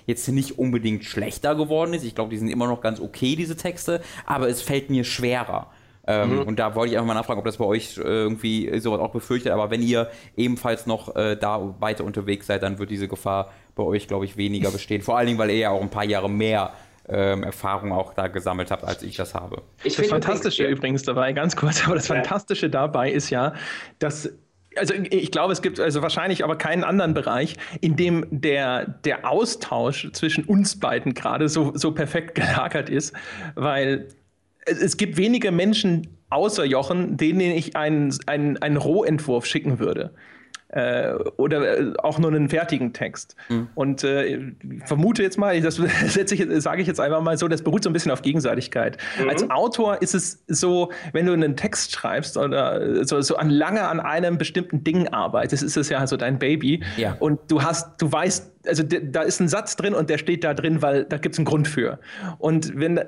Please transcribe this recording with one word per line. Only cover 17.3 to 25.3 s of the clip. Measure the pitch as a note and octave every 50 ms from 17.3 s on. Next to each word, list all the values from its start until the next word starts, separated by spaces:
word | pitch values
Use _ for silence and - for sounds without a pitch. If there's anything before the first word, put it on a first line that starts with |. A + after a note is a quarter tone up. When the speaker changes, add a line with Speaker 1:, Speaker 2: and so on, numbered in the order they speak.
| G2 F#2+ -
Speaker 1:
Erfahrung | G2 F#2+ - - G2 G2 F#2+ G2 G2+ F#2+
auch | F#2 F#2+ - -
da | - F#2+
gesammelt | F#2 F2+ F#2+ F2 F#2 F2+ F#2 F2+ - G2+
habt, | - -
als | - F#2+ - -
ich | G2 G2
das | - F#2 F#2 -
habe. | F2 F2 F2+ - - - - - -
Speaker 3:
Ich | - - -
Speaker 2:
Das |
Speaker 3:
finde | - C#3 -
Speaker 2:
Fantastische | D3+ D#3 - F3+ G#3 - - G#3+ - - C#3
Speaker 3:
übrigens | C#3 C#3 C3+
Speaker 2:
übrigens | - C3 C3+ C#3 C3+
dabei, | - B2 B2+ B2+ C3 C3+
ganz | C#3+ D3+ E3+ -
kurz, | - - D3+ D#3 - -
aber | D#3 F3+
das | D#3 - -
Speaker 3:
Ja. | D#3
Speaker 2:
Fantastische | C#3 C3 - F#3+ G3+ - - G3+ - - D#3
dabei | C3 C3+ C#3 D3+ D3+ C3 B2 C#3
ist | C#3+ D3 C#3 -
ja, | C#3 B2 B2+ D3+ D#3+ - - - - - - - - _
dass, | - D3 D3+ - - - - - _ _ _ _ _ _ -
also | - G3 - G3
ich | G3 F#3+ - F#3+ F#3 - -